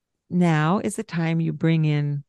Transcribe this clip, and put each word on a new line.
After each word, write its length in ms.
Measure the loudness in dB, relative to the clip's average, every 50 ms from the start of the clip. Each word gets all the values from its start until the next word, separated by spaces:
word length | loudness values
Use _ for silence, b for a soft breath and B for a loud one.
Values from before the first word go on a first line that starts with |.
| _ _ _ _ _ -4
Now 480 | 0 2 2 4 4 2 2 2 0 0 -2
is 120 | -4 -6
the 80 | -6 -8
time 380 | -6 -4 -4 -2 0 0 0
you 120 | -2 -2 -2
bring 320 | -2 0 2 2 2 2
in 380 | 2 0 0 -2 -2 -4 -6 -8